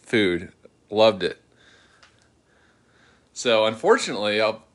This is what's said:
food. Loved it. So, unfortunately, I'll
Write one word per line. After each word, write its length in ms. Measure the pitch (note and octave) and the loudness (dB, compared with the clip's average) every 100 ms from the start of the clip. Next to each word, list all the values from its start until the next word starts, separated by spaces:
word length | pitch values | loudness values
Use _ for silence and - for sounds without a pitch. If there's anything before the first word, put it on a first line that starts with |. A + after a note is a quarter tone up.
food. 480 | - A#2 G2 F2 F2 - - _ - | -4 0 0 -2 -6 -20 -20 _ -6
Loved 320 | G#2 A2 G2+ | 2 2 2
it. 180 | F2 - _ _ _ _ _ _ - _ _ _ _ _ _ _ _ _ _ _ _ | -4 -8 _ _ _ _ _ _ -20 _ _ _ _ _ _ _ _ _ _ _ _
So, 340 | - B2+ A2+ A2 | -8 0 0 0
unfortunately, 760 | A2+ E3 B3 G3+ A2+ G#2 G#2 | 0 0 0 0 -6 -4 -2
I'll 220 | A2 - _ | -2 -4 _